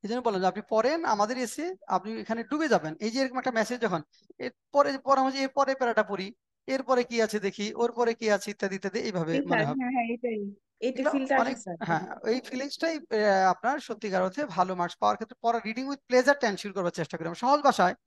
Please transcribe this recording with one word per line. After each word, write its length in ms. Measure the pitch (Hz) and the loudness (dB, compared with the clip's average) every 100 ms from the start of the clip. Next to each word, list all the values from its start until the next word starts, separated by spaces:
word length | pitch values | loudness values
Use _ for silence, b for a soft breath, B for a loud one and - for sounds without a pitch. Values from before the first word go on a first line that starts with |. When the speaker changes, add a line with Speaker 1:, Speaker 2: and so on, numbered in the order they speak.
Speaker 1:
এই 60 | 196 | -4
জন্য 120 | 240 | -2
বললাম 200 | 247 196 | 0 2
যে 60 | 185 | 0
আপনি 140 | 180 - | -2 -2
পড়েন 360 | 220 233 330 330 | 2 2 2 0
আমাদের 320 | 214 208 247 | 2 0 0
এসে, 380 | 240 - 330 381 - | -4 -4 -8 -8 -2
আপনি 320 | 185 190 226 | -2 -2 -8
এখানে 240 | 202 226 | -6 -6
ডুবে 240 | 226 302 311 | -4 -2 2
যাবেন। 280 | 208 156 160 | 2 2 -6
এই 120 | 220 | -4
যে 100 | 233 | -2
এরকম 160 | 262 254 | -2 -2
একটা 140 | 254 | -2
মেসেজ 300 | 226 208 247 | 0 -2 0
যখন, 200 | 226 175 147 b b - | -2 -2 -6 b b -12
এরপরে 600 | 254 _ _ 285 285 269 | -12 _ _ 2 4 2
পড়া 180 | 269 269 | 2 4
হচ্ছে, 180 | 269 269 | 4 0
এরপরে 360 | 269 277 269 269 | -2 2 2 2
প্যারাটা 280 | 247 220 | 2 2
পড়ি, 300 | 208 196 190 - _ _ - | 0 -2 -6 -10 _ _ -4
এরপরে 360 | 262 262 254 | -4 2 2
কি 180 | 247 233 | 2 0
আছে 180 | 220 214 | 0 0
দেখি, 340 | 190 185 208 | -4 -4 -6
ওর 180 | - 240 | -2 -2
পরে 220 | 233 233 | 2 0
কি 180 | 233 220 | 0 2
আছে, 200 | 202 208 | 0 0
ইত্যাদি 240 | 202 196 190 | -4 -4 -2
ইত্যাদি, 240 | 196 190 | -4 -4
এইভাবে 340 | - 185 156 | -2 -2 0
Speaker 2:
জি 60 | 247 | -2
Speaker 1:
মনে 80 | 285 | 2
Speaker 2:
স্যার, 180 | 233 240 | 2 2
Speaker 1:
হবে। 140 | 262 | -2
Speaker 2:
হ্যাঁ, 120 | 247 | -2
হ্যাঁ, 140 | 254 233 | -2 -2
এটাই। 460 | 233 240 214 202 202 _ _ | -2 -4 -4 -6 -10 _ _
এইটা 200 | 240 254 | -4 0
Speaker 1:
এগুলো 120 | 277 | 0
Speaker 2:
ফিলটা 240 | 285 262 269 | 0 2 2
আসে 60 | |
Speaker 1:
অনেক, 160 | 254 254 | 2 -2
Speaker 2:
স্যার। 180 | - 165 | -8 -8
Speaker 1:
হ্যাঁ, 240 | 214 165 - - - | -2 -2 -2 -8 -2
এই 140 | 247 | -2
ফিলিংসটাই, 560 | - 254 277 - 330 320 | -2 -8 -8 -4 -4 -4
আহ, 520 | - 220 214 190 190 | -4 0 4 4 4
আপনার 300 | 175 226 285 | 2 0 -2
সত্যিকার 440 | - 214 214 185 | -6 -8 -4 0
অর্থে 220 | 185 185 294 | 0 -2 -6
ভালো 300 | 175 185 185 | 0 0 0
মার্কস 220 | 175 - | -4 0
পাওয়ার 200 | 208 208 | 0 0
ক্ষেত্রে 180 | 220 - | -6 -4
পড়া, 180 | 233 233 214 | 0 0 -2
রিডিং 220 | 226 269 | -6 -6
উইথ 120 | 277 _ | -8 _
প্লেজারটা 400 | 254 254 285 233 | 4 6 4 2
এনশিওর 260 | 196 208 | -2 -6
করবার 180 | 190 175 | -2 -2
চেষ্টা 260 | - 160 160 | -2 -6 -6
করি। 100 | 165 | -6
আমরা 80 | 170 | -2
সহজ 240 | 240 294 | 2 6
ভাষায় 340 | 285 226 180 - | 4 6 2 2